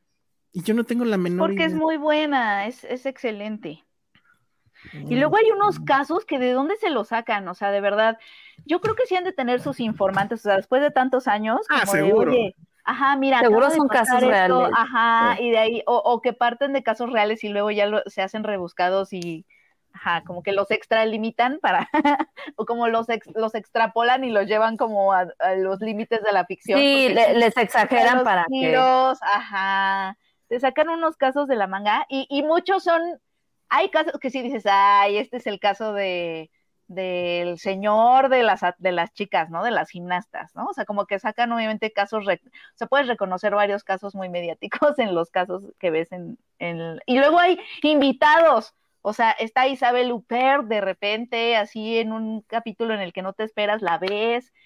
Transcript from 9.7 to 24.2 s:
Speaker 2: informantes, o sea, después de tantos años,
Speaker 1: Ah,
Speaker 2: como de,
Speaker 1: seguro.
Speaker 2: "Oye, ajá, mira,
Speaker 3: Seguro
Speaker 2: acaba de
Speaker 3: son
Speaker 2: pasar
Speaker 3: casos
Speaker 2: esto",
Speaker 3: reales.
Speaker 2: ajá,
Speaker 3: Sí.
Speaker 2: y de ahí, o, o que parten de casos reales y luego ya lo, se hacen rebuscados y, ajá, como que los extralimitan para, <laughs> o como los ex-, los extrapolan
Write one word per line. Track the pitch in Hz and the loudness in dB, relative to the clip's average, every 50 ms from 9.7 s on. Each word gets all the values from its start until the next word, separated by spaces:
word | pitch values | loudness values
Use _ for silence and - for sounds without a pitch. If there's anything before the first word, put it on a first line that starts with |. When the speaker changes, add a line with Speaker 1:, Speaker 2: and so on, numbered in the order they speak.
| 269 - | -6 -4
Speaker 2:
informantes, | 240 220 214 - 202 190 196 196 202 208 233 220 | -4 -6 -2 0 0 0 0 0 -2 -2 -4 -4
o | - | 0
sea, | 208 196 | 0 2
después | 190 190 - 254 262 | 2 2 0 0 2
de | 285 294 | 2 2
tantos | 294 262 254 262 262 254 269 262 | 2 0 0 2 0 0 0 0
años, | 208 208 214 220 226 302 440 - | -2 0 0 -2 -2 -2 -2 0
Speaker 1:
Ah, | - 277 214 | 0 0 0
Speaker 2:
como | 190 196 | 2 0
de, | 156 151 190 | 2 2 4
Speaker 1:
seguro. | 208 220 202 - 254 | 4 4 4 4 2
Speaker 2:
"Oye, | 247 226 190 - _ - _ _ _ _ | 2 0 -2 -6 _ -20 _ _ _ _
ajá, | - 247 240 277 269 277 | -6 -2 0 2 2 2
mira, | 277 269 269 269 247 | 2 2 2 2 4
Speaker 3:
Seguro | 247 240 208 226 262 | 4 4 6 6 4
Speaker 2:
acaba | 285 320 | 4 4
de | |
Speaker 3:
son | 320 294 262 | 2 2 2
Speaker 2:
pasar | - 254 226 | 2 2 2
Speaker 3:
casos | 220 254 247 240 | 4 2 4 4
Speaker 2:
esto", | 247 | 4
Speaker 3:
reales. | 226 196 185 185 - 254 247 - 208 226 | 4 4 4 4 4 4 2 2 2 0
Speaker 2:
ajá, | 226 - 262 233 226 233 226 226 233 233 240 | 0 0 0 2 2 4 4 4 4 2 2
Speaker 3:
Sí. | - 240 | 0 0
Speaker 2:
y | 240 | 2
de | 233 220 | 2 2
ahí, | 220 220 233 233 - | 2 2 0 -2 0
o, | - 240 233 - | 0 0 2 2
o | - 240 226 - | 2 0 2 0
que | 254 226 | -2 0
parten | - 240 240 233 233 277 277 269 | 0 0 0 0 0 -2 -2 -2
de | 269 - | -2 -2
casos | - 220 220 247 233 254 | -2 -2 -2 -4 -2 0
reales | 226 208 208 220 226 226 | 0 0 0 0 -4 -6
y | 208 | -6
luego | 202 202 202 214 | -4 -2 -2 0
ya | 208 208 208 | 0 0 0
lo, | 208 214 214 - | 0 0 -2 -4
se | 202 - - 190 | -4 -4 -6 -4
hacen | 185 - 220 220 | -4 -4 -6 -6
rebuscados | 214 208 196 180 170 - - 180 180 185 196 196 190 - | -4 -4 -4 -6 -8 -4 -2 0 0 2 0 -2 -4 -6
y, | 185 170 175 165 160 - _ _ _ _ _ _ _ _ _ _ | -8 -8 -8 -8 -10 -12 _ _ _ _ _ _ _ _ _ _
ajá, | - - 190 175 170 - | -8 -4 -4 -4 -4 -4
como | - 180 175 165 | -8 -12 -8 -6
que | - 196 | -4 -2
los | 196 196 190 | -2 0 -2
extralimitan | 208 214 - - 226 220 220 220 220 226 214 226 220 - 233 254 277 320 | -2 -4 -2 0 0 2 2 0 0 -2 -4 -4 -2 0 -2 -2 -2 -2
para, | - 240 185 175 226 - - | -2 0 0 0 -2 0 -2
<laughs> | 302 294 294 294 277 302 - _ - - - 285 | 0 2 2 0 0 -2 -6 _ -14 -18 -14 -10
o | - 220 | -8 -6
como | - 233 240 233 233 | -4 -2 -2 0 0
los | 226 226 233 233 | 0 0 -2 -2
ex-, | 233 220 - 165 170 | -4 -6 -6 -8 -6
los | 214 220 220 - | -4 -4 -4 -4
extrapolan | 226 202 - _ 233 226 214 175 226 233 240 247 262 | -6 -10 -4 _ -2 -2 0 0 0 2 2 2 2